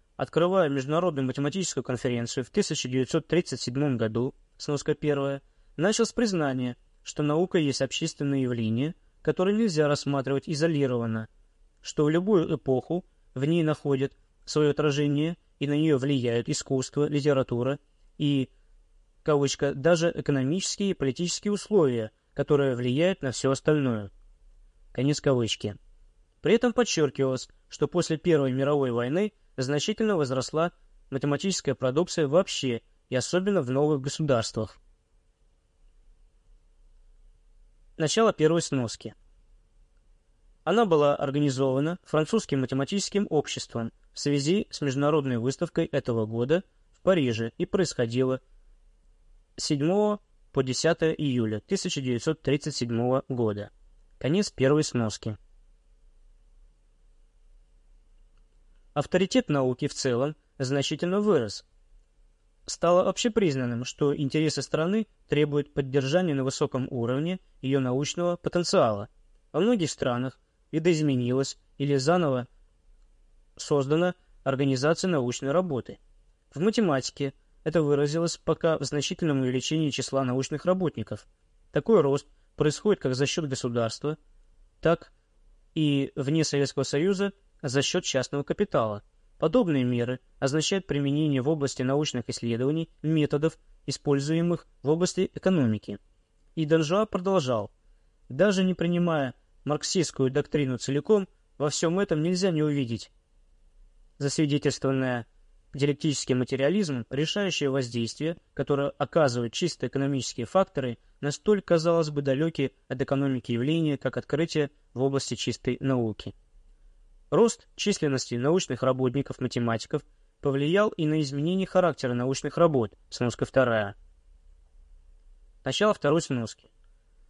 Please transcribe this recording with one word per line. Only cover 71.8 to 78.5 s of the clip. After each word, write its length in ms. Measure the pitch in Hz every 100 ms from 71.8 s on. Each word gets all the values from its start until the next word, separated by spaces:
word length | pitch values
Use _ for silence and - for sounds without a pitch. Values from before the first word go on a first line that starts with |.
| 143 139
заново 520 | 131 180 156 127 123 _ _ _ _ - _ _ _ _ _ -
создана 580 | - 147 135 156 180 - _ -
организация 680 | 139 135 139 131 143 165 190
научной 420 | 160 123 120 135
работы. 480 | 156 185 131 - - _ _ _ _ _
В 60 | 139
математике – 720 | 202 220 196 135 - - 139 - _ _
это 180 | 160 165
выразилось 560 | 147 143 147 160 170 -
пока 400 | -